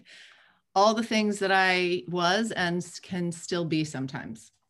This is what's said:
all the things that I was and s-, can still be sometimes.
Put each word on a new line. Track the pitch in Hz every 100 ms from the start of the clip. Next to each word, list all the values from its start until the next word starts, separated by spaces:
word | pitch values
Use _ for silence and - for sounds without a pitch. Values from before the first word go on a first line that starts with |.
| - - - - _ _ _
all | 190 214
the | 220
things | 226 220 214 202
that | 190
I | 190 185 185 180 180 165
was | 175 170 202 220
and | - 175 175
s-, | 170 -
can | - 185 175
still | 170 - 175
be | 165 156
sometimes. | 156 131 135 143 - 226 - _